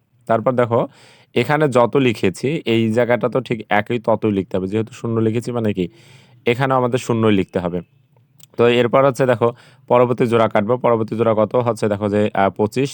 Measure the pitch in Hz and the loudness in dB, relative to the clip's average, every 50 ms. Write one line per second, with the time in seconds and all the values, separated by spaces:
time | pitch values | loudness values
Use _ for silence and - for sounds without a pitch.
0 | _ _ _ _ _ - 113 113 110 135 123 120 123 113 117 123 160 - _ - | _ _ _ _ _ -2 -2 0 0 0 0 0 0 0 0 0 -2 -2 _ -16
1 | - - - _ _ _ - 120 117 - 151 151 156 143 120 123 120 113 - 143 | -20 -20 -20 _ _ _ -2 -2 0 0 2 2 2 2 4 4 2 4 2 2
2 | 131 123 104 - - 95 85 - - 135 165 151 - 117 113 117 113 110 110 120 | 2 2 0 0 -2 -2 -2 -2 -4 -4 -4 -4 -2 0 0 0 0 0 0 0
3 | 120 110 120 113 123 120 110 131 123 - 123 110 - - 104 104 104 - 120 120 | 0 0 0 0 -2 -2 -2 -4 -4 -4 -6 -8 -4 -2 -2 -2 0 -2 -4 -4
4 | - - 110 104 - 110 101 95 90 - - 92 92 95 101 110 110 - - - | -2 -2 -2 0 0 0 0 -2 -2 -4 -4 -6 -4 -4 -4 -4 -4 -6 -8 -10
5 | - 117 113 113 113 110 107 120 117 127 120 120 113 107 95 95 87 82 - - | -8 -6 -2 -2 -2 -2 -2 -4 -4 -6 -4 -4 -2 -2 -2 -2 -4 -4 -6 -14
6 | - - - - - _ _ _ - 117 120 117 139 131 135 131 123 120 120 127 | -20 -20 -20 -20 -20 _ _ _ -4 -4 -2 0 0 0 0 0 0 0 -2 -4
7 | - - 120 113 110 110 104 95 90 - - 95 87 87 87 90 85 _ _ _ | -2 -2 -2 0 2 2 2 2 0 -2 -4 -6 -4 -4 -6 -6 -10 _ _ _
8 | _ _ _ _ _ _ _ _ - _ _ - 117 120 120 123 120 117 104 135 | _ _ _ _ _ _ _ _ -20 _ _ 2 2 4 4 2 2 2 2 2
9 | 135 139 123 - 139 123 127 107 117 117 120 - - - _ _ _ - 120 123 | 2 2 2 0 0 0 2 2 0 -2 -2 -4 -12 -20 _ _ _ 0 2 4
10 | 127 120 123 - 135 113 117 113 113 107 - 110 104 107 127 127 - 120 117 110 | 4 2 0 0 0 2 2 2 2 2 2 0 0 0 -2 0 0 0 0 0
11 | 110 104 117 110 117 113 107 107 107 101 - 123 117 120 110 - 117 107 101 98 | -2 -2 -2 -2 0 0 2 2 0 0 0 -2 0 -2 -2 -2 -2 -2 -2 -2
12 | 107 101 101 104 104 - - - 98 98 - - 107 104 - 127 139 139 | -2 -2 0 0 0 0 0 0 0 0 0 0 -2 -2 -2 -2 -4 -4